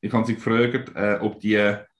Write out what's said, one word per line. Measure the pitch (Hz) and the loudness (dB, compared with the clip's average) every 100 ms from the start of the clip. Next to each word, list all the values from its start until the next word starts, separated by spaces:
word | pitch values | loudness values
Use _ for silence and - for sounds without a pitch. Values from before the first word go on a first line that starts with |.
Ich | - | -2
habe | 117 117 | 0 0
sie | 110 | -2
gefragt, | 113 113 120 127 131 | 0 2 2 0 -6
äh, | - 104 101 | -4 0 0
ob | 107 - | -2 -4
die | 107 107 104 101 - | 0 2 2 0 -10